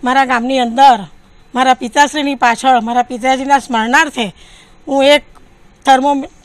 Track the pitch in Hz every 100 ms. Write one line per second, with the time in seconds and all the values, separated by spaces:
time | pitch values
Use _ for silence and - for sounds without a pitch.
0 | 247 262 262 247 240 262 240 233 277 233
1 | 180 - _ _ _ 247 262 254 247 285
2 | 285 302 285 269 247 226 262 247 220 240
3 | 247 247 254 262 269 277 - 233 226 277
4 | 320 - 208 - - - _ _ - 269
5 | 269 294 - - - _ _ _ - 262
6 | 277 285 294 _